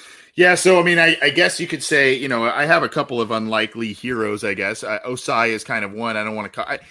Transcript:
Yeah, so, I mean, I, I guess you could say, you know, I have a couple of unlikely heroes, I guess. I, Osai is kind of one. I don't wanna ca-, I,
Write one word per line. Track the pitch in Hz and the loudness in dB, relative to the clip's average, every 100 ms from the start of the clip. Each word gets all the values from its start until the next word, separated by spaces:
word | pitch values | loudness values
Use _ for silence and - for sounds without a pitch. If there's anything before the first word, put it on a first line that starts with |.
| - - - | -20 -20 -10
Yeah, | - 180 | 2 4
so, | 175 185 185 | 6 6 6
I | |
mean, | 170 170 | 6 4
I, | 165 160 | 4 4
I | 143 | 2
guess | 143 175 - | 2 0 0
you | 170 | -6
could | 151 | -6
say, | - 147 135 | 0 4 4
you | 127 135 | 2 -2
know, | 117 | -2
I | 117 127 | 0 0
have | 147 170 | 2 2
a | 139 | 2
couple | 156 - 120 | -4 -2 -2
of | 110 | -2
unlikely | 113 110 110 110 117 113 | -2 -2 -2 -2 -6 -8
heroes, | 101 120 120 107 104 | -8 -6 -4 -2 -2
I | 110 | -4
guess. | 98 98 110 | -2 -4 -4
I, | 107 107 | -6 -6
Osai | - 127 - 120 117 | -6 -8 -2 0 0
is | 110 | -2
kind | - 117 | -4 -6
of | 101 | -6
one. | 107 117 110 | -6 -6 -4
I | |
don't | 107 | -6
wanna | 107 101 | -6 -8
ca-, | - - | -10 -8
I, | 135 - | -8 -12